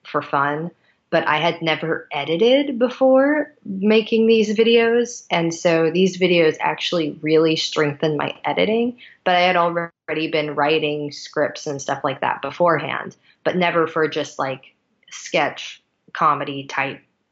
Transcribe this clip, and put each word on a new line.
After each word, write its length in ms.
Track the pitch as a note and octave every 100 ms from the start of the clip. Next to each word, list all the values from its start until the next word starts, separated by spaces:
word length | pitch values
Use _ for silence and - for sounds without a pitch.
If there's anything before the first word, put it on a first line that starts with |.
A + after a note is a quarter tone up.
for 180 | - D3
fun, 480 | C#3+ D3 C#3+ D3 E3+ - _ _ _
but 160 | E3 -
I 120 | D3+
had 240 | E3 E3+
never 440 | E3 D3+ D#3+ D#3+ -
edited 640 | D3 C#3 E3+ A3+ C4+ C#4+ A#3+
before 760 | B3 - C4 C4 C#4 D4+ D4 _
making 640 | G#3+ F#3+ G#3 A3 A3 A3+ A3+
these 300 | A3+ G#3 G#3+
videos. 680 | A3+ A#3 A3+ A#3 A#3 - -
And 220 | E3+ E3+
so 360 | E3 F3 E3 D#3+
these 280 | E3+ F#3+ F#3
videos 400 | F3+ F3 D#3+ D#3
actually 580 | D#3 D#3 - F3 D3+ D3
really 340 | D3+ D#3 D#3+ D#3+
strengthened 640 | - D#3 D3 C#3+ D#3 D3
my 200 | - -
editing, 540 | - C#3+ F#3 A3+ A#3+ A#3+ - -
but 140 | - F3+
I 20 |
had 160 | F3+ F3+
already 760 | E3+ E3+ E3+ _ - D#3 D#3+
been 240 | D#3+ D3+
writing 600 | D3 D3 D#3 D3+ D3 D3
scripts 520 | - - - D3 - -
and 160 | C#3
stuff 200 | - C#3+
like 160 | C#3+ C3+
that 220 | - -
beforehand, 760 | C#3 - F3 D3+ C#3 B2+ - - _ _ -
but 100 | F3+
never 320 | F3 E3 D#3+
for 220 | E3 D#3
just, 280 | D#3 C#3+ -
like, 380 | C3+ C3 - _ _ _ _
sketch 720 | - - F3 C#3 - - - _ _ _
comedy 540 | - D#3+ C#3+ C#3+ C#3 C#3
type 340 | - C3+ - _ _ _